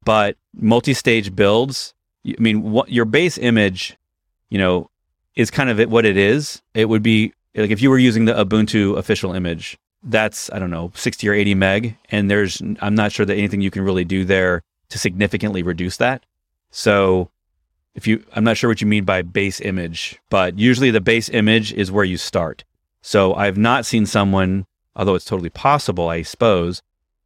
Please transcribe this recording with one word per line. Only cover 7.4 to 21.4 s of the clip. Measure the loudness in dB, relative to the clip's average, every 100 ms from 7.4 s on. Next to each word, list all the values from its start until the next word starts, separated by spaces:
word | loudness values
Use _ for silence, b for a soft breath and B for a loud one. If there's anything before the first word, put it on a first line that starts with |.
| _
like, | -4 -2
if | 2
you | 4
were | 6
using | 4 4 2
the |
Ubuntu | 2 0 2 2 0 0 -2
official | -2 -4 -2
image, | -4 -6 -6 -10 -18 _ _
that's, | -4 -2 -2 -4 -10
I | -8
don't | -8
know, | -8 -10
sixty | -6 -8 -4 0
or |
eighty | 2 2
meg, | 2 2 0 -4 -10 _
and | -2 0
there's, | 2 0 -4 -8 -6
I'm | -2
not | 0 0
sure | -2
that | -2 -2
anything | -2 -2
you | -4
can | -2
really | -2 -2
do | -2 -2
there | 0 0 2 -2 -6 _ _
to | -6
significantly | -6 -2 -2 -2 -4 -4
reduce | -6 -4 -6 -2
that. | -2 -2 -10 _ _ _ _
So | -4 2 2 4 0 -2 _ _ _ _ _ _
if | -8 -2
you, | -2 -2
I'm | -2
not | 0 0
sure | 0
what | 0
you | 0
mean | 0
by | 0 -2
base | -2 -4 -4 -4
image, | -8 -6 -8 -10 -12 -14 _
but | 0 0 2
usually | 2 4 2
the | 2
base | 2 0 0
image | 0